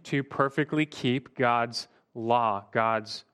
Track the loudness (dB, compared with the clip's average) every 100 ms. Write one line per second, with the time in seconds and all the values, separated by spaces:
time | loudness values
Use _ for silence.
0 | -4 -4 -2 -2 0 0 0 0 -2 -2
1 | -2 -2 -4 0 2 2 0 -6 -12 _
2 | _ -8 0 2 2 0 -2 0 2 0
3 | -4 -14 -18